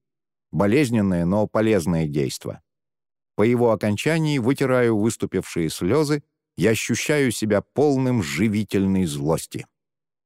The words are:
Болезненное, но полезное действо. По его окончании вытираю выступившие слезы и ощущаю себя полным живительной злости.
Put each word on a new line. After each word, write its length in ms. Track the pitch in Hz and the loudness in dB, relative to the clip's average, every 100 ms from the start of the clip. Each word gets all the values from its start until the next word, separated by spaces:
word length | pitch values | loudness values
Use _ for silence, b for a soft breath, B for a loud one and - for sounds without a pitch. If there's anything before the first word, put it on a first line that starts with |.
| _ _ _ _ _ | _ _ _ _ _
Болезненное, 720 | 78 101 123 135 117 98 87 | -2 2 2 2 2 0 0
но 240 | 85 104 104 | 0 0 0
полезное 600 | 113 110 104 78 85 78 | 0 2 2 2 0 0
действо. 540 | 73 65 - 60 - _ _ _ _ _ _ _ - | -2 -4 -6 -12 -14 _ _ _ _ _ _ _ 0
По 80 | |
его 280 | 107 120 120 | 2 2 2
окончании 680 | 107 110 104 151 165 156 147 | 2 0 -2 0 0 0 0
вытираю 600 | 117 139 135 127 120 110 | 0 0 0 2 2 2
выступившие 720 | 113 - - 95 - 92 80 | 0 -2 -4 -4 -6 -4 -4
слезы 540 | - 87 135 147 151 - _ _ - | -2 0 0 0 -2 -6 _ _ -2
и 100 | 113 | 0
ощущаю 640 | 110 - 120 - 151 135 | 0 -2 -4 0 0 0
себя 300 | - 110 101 | 0 0 -2
полным 600 | - - 147 135 131 123 | -2 0 2 2 0 0
живительной 840 | 78 71 113 104 104 101 95 95 90 | -2 0 0 0 -2 0 2 2 0
злости. 600 | 71 71 80 - - - _ _ _ _ _ | -2 -2 -2 -4 -14 -16 _ _ _ _ _